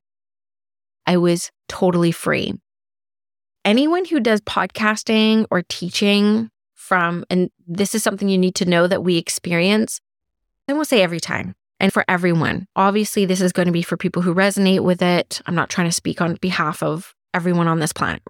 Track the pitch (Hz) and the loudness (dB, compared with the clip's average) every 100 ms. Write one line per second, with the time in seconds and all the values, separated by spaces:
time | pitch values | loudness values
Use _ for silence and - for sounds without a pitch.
0 | _ _ _ _ _ _ _ _ _ _ | _ _ _ _ _ _ _ _ _ _
1 | - 175 175 175 - _ - - 185 175 | 0 2 2 0 -4 _ -16 -2 0 2
2 | 170 165 - 151 - - _ _ _ _ | 0 0 -2 -4 -4 -8 _ _ _ _
3 | _ _ _ _ _ _ 196 226 302 349 | _ _ _ _ _ _ 2 2 2 0
4 | 349 320 226 214 - - 185 - 214 214 | 0 0 2 0 0 -4 -4 -2 -2 -2
5 | - 220 220 220 214 180 175 - 180 - | 0 2 4 2 2 -2 -4 -8 -8 -2
6 | 202 202 208 214 226 - _ _ - 185 | 2 2 2 2 -2 -10 _ _ -2 0
7 | 170 175 - 180 180 - 175 170 202 220 | 0 -4 -2 -2 -2 -6 -10 -6 -4 -2
8 | 214 196 202 190 185 - 175 170 180 185 | -4 -2 0 2 2 0 0 2 2 2
9 | 180 170 - - 175 170 185 214 226 - | 0 0 -2 -6 -4 0 2 2 0 -6
10 | - _ _ _ _ _ - 285 302 233 | -16 _ _ _ _ _ -6 -4 2 2
11 | 180 165 - - 180 - _ - 190 214 | 2 0 -6 -6 -8 -14 _ -2 0 0
12 | - 180 180 165 - - 185 - 196 208 | 0 0 2 2 0 -2 -6 0 2 2
13 | 208 - 185 185 180 185 175 170 170 175 | 0 0 0 2 0 2 0 0 -2 -4
14 | 180 180 180 175 202 196 190 190 - 180 | -4 -2 0 2 2 2 2 4 2 2
15 | 180 175 - - - 170 - - 170 170 | 2 2 0 -6 -4 -4 -2 -2 -2 -2
16 | 165 - 170 165 185 180 156 156 160 156 | -4 -2 -4 -2 -4 -2 -4 -2 -4 -4
17 | - _ _ 175 175 175 165 165 156 - | -8 _ _ -4 0 2 2 0 -2 -2
18 | - 80 | -4 -4